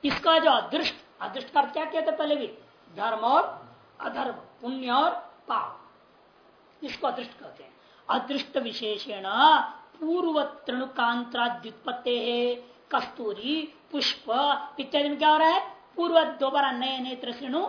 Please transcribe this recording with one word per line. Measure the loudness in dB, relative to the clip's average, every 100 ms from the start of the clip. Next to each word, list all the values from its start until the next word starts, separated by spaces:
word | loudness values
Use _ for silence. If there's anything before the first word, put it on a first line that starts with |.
इसका | -2 0 4 6
जो | 6
अदृष्ट, | 4 2 -2 -2 -6 -20 -12
अदृष्ट | -10 -10 -2
का | 0
अर्थ | 2
क्या | -2
कहते | -2 -2 -2
पहले | -2 0 0
भी, | -2 -10 -20 _ -20 -6
धर्म | -4 0
और | 4 4 2 -6 -18 -20 -20 _
अधर्म, | -8 -6 -6
पुण्य | -8 -16 -12 -8 -6 0
और | 2 2 0 -12 -20 -6
पाप, | -4 -4 -10 -20 _ _ _ _ _ -20 _ _ _
इसको | -12 -4 -4
अदृष्ट | -4 -10 -14
कहते | -20 -20
हैं। | -20 -20 _ -20 -2
अदृष्ट | -2 -2 -6 -4 -4
विशेषेण | -4 -6 -6 -6 -8 -8 -4 6 8 8 4 -8 -20 -8
पूर्व | -2 0 2 0
तृणुकांतराद्युत्पत्ते | -2 -6 -6 -4 -4 0 0 0 -4 -2 -2 -2 -10 -10 -8 -4 -2 0
है, | 0 0 0 -2 -8 -20 _
कस्तूरी | -2 -2 -6 -6 -4 -2 -4 -4 -14 _
पुष्प | -2 -2 -4 -2 0 2 0 -4 -10
इत्यादि | -2 0 0
में | 2
क्या | 4
हो | 6
रहा | 6
है, | 4 -2 -14 -14 -4
पूर्व | 4 4
दोबारा | 4 0 0 2 0
नए | 0 -4 -4
नए | -6 -8
तृष्णु | -8 -8 -4 -2